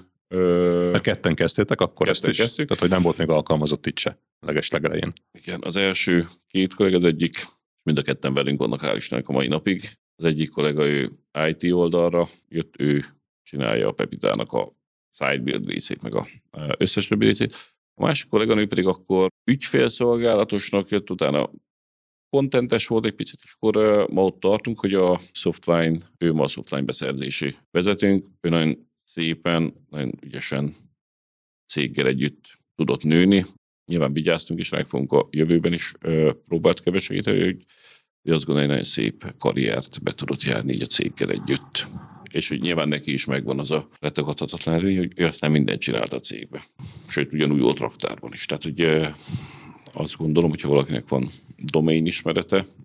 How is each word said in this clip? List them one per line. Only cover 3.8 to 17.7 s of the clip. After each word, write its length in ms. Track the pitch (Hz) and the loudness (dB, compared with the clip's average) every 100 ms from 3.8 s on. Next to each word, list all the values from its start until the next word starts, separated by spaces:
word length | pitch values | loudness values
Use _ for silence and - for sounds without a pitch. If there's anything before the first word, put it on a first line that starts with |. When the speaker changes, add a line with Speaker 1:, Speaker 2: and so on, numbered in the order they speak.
| - | -4
Speaker 2:
itt 120 | - | -4
se, 200 | - - _ _ 78 | -6 -6 _ _ -4
leges 220 | 76 - | -2 -2
legelején. 420 | 78 78 80 85 - _ - | -2 -2 -2 -6 -8 _ -18
Speaker 1:
Igen, 200 | - 87 | -12 -10
az 140 | - 90 | -6 -2
első 520 | 98 95 - 87 82 - _ | 0 0 2 2 2 -6 _
két 280 | 95 95 | -2 0
kollega, 220 | - 98 92 | 2 2 4
az 80 | |
egyik, 420 | 87 80 85 - - _ _ _ | 4 4 0 -4 -14 _ _ _
mind 160 | - 73 | -2 0
a 40 | |
ketten 320 | 69 67 69 | 0 -2 -2
velünk 240 | 67 69 71 | -2 0 0
vannak, 220 | 55 62 | -2 -2
hál' 120 | 73 50 | -2 -2
Istennek 320 | - 62 - | -4 -6 -2
a 40 | |
mai 160 | 65 65 | -2 0
napig. 500 | 76 101 92 - - _ - | 0 0 -2 -4 -18 _ -4
Az 80 | |
egyik 240 | 82 76 78 | -2 0 -2
kollega, 360 | - 73 73 73 | -2 0 2 0
ő 320 | 71 67 - _ 73 78 | 0 -2 -8 _ -2 -2
I 60 | |
T 180 | 80 87 | 0 0
oldalra 560 | 90 87 87 85 85 85 - _ | 2 2 2 2 0 -2 -6 _
jött, 260 | 80 78 - | -8 -8 -2
ő 260 | 73 71 69 _ _ _ | 0 0 -2 _ _ _
csinálja 460 | _ 71 60 55 52 | _ -4 -2 0 0
a 40 | |
Pepitának 600 | - - - - 50 55 | -2 -4 -2 -2 -2 -2
a 240 | 55 50 - _ _ _ | -4 -6 -10 _ _ _
site 280 | - 69 69 | -6 -2 -2
build 280 | 64 58 50 | -2 -4 -4
részét, 360 | 50 - - | -6 -6 -8
meg 120 | - | -6
a, 120 | 53 - - _ | -6 -6 -12 _
ö, 220 | - 76 - | -10 -6 -2
összes 280 | 92 - 98 | 0 0 0
többi 180 | 107 | 2
részét. 500 | 110 104 113 - - | 4 4 0 -4 -20